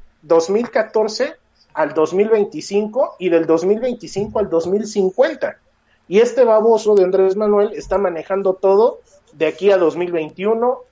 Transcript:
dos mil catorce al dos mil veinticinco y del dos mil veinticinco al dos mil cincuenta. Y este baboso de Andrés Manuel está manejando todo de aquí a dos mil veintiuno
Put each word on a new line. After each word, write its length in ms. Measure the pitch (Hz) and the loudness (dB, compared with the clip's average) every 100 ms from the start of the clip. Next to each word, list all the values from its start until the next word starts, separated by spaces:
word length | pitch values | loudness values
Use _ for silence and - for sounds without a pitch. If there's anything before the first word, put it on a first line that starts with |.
| - _ | -20 _
dos 260 | 151 170 170 | 0 2 2
mil 220 | 202 240 | 0 -2
catorce 640 | 240 - 220 214 214 277 311 _ _ _ | -2 -2 -2 -2 -2 -6 -8 _ _ _
al 220 | - 151 | -4 -2
dos 180 | 147 156 | 0 0
mil 160 | 180 214 | 0 2
veinticinco 840 | 226 202 151 - 202 214 226 302 - | 0 0 -6 -4 -2 -2 -2 -4 -2
y 100 | 180 | 0
del 180 | 165 160 | 0 2
dos 180 | 160 | 0
mil 140 | 180 208 | 2 0
veinticinco 640 | 254 240 160 190 208 226 | -2 -6 -10 -8 -6 -4
al 100 | 196 | -2
dos 160 | 165 170 | -2 -2
mil 200 | 202 214 | -2 -4
cincuenta. 720 | 208 185 190 285 294 104 - _ _ _ _ - | -2 -2 0 0 -2 -8 -10 _ _ _ _ -2
Y 100 | 185 | 2
este 240 | 240 240 | 2 2
baboso 540 | 240 220 226 220 214 208 | 2 4 4 2 2 2
de 80 | |
Andrés 320 | 185 190 190 190 | 2 2 0 0
Manuel 360 | 214 208 208 | 0 0 0
está 220 | 214 - 196 | -4 -6 -2
manejando 580 | 196 165 - 196 190 | -2 -4 -6 -4 -2
todo 440 | 185 196 196 240 - _ _ _ | 0 2 4 2 0 _ _ _
de 140 | 143 156 | -4 -4
aquí 240 | 156 196 | 0 2
a 60 | 190 | 4
dos 200 | 165 143 | 2 0
mil 140 | 175 | -4
veintiuno 680 | 170 156 - 202 226 240 262 - | -4 -6 -6 -2 0 -2 -4 -8